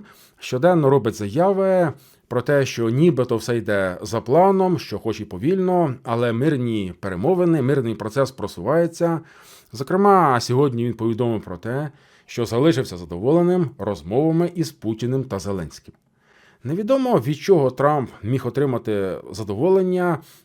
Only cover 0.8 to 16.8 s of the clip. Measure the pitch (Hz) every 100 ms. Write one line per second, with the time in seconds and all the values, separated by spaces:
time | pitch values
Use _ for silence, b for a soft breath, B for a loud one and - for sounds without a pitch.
0.8 | 135 139 113 - 104 127 190 196 190 185
1.8 | 160 - b b b 123 120 143 131 -
2.8 | 113 127 175 131 120 113 - 120 101 101
3.8 | 95 87 104 113 117 151 190 190 185 170
4.8 | - 101 113 107 104 90 135 190 185 180
5.8 | 156 120 120 117 120 113 151 139 120 110
6.8 | 92 85 101 90 135 180 175 160 123 139
7.8 | 113 104 104 139 131 - 101 - 98 165
8.8 | 170 170 170 165 B B B B B 117
9.8 | 139 185 202 190 151 120 - 123 143 117
10.8 | 120 113 113 110 120 107 92 87 110 131
11.8 | 151 b b b b - 107 117 160 135
12.8 | - 87 82 87 120 170 175 180 143 -
13.8 | 98 90 80 123 160 165 170 175 143 -
14.8 | 107 110 123 135 127 98 92 98 78 -
15.8 | - - _ b b b b b 120 175